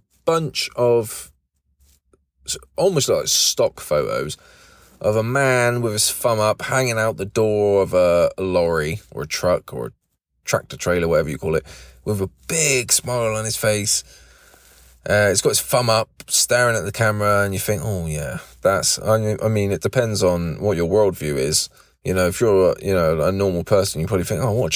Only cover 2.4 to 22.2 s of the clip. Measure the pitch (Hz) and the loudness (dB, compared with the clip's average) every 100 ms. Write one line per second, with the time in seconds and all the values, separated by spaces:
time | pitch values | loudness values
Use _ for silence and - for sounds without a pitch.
2.4 | - - - - 185 160 120 85 65 - | -12 -12 -10 -2 0 2 2 0 2 0
3.4 | - - 113 - - 73 57 58 76 - | 0 2 0 -2 -2 -2 0 -4 -6 -10
4.4 | - - - - - _ 104 110 113 139 | -18 -20 -20 -20 -20 _ -2 0 0 0
5.4 | 135 127 120 120 113 107 - - 123 110 | 2 2 2 0 -2 0 -2 0 0 2
6.4 | 107 - - 131 127 110 110 - 98 117 | 2 0 -2 -2 0 0 -2 -2 -4 0
7.4 | 107 104 104 98 90 90 90 87 80 - | 2 2 4 4 4 4 4 4 2 0
8.4 | 95 90 85 80 78 92 - - 76 - | -2 0 2 0 -2 -6 -10 -12 -8 -2
9.4 | 90 90 - 73 57 - _ _ _ _ | 0 0 -2 -10 -10 -12 _ _ _ _
10.4 | - - - - 87 87 82 78 73 73 | -4 -4 -4 -6 -2 0 2 0 0 -4
11.4 | 80 80 - - - - - 101 92 - | -4 -4 -4 -16 -20 -12 -6 -4 -6 -8
12.4 | - 165 147 131 117 - 123 123 113 110 | -4 0 2 0 0 -4 -2 -2 -2 -2
13.4 | 110 - 110 104 101 - - - - _ | -4 -2 0 0 0 -4 -6 -20 -20 _
14.4 | _ - _ - - _ - 104 104 95 | _ -20 _ -20 -20 _ 0 2 2 2
15.4 | 147 104 - 127 120 110 - - - - | 0 0 0 0 2 0 0 -10 -4 -2
16.4 | - 123 120 110 90 - 110 104 104 101 | 2 2 2 0 -4 0 0 2 2 2
17.4 | 101 92 - 101 113 95 80 76 - - | 0 -2 -2 -2 -2 -4 -4 -6 -6 -8
18.4 | - - 95 95 - - 101 110 107 107 | -14 -2 0 2 0 -2 0 0 0 -2
19.4 | 110 110 101 92 101 131 117 101 92 87 | 0 0 0 -2 0 0 0 0 2 2
20.4 | 85 69 101 85 85 104 101 - 76 69 | -2 -2 -2 0 2 4 2 0 -4 -2
21.4 | 69 78 - - _ _ 90 92 | 0 -2 -4 -12 _ _ -2 0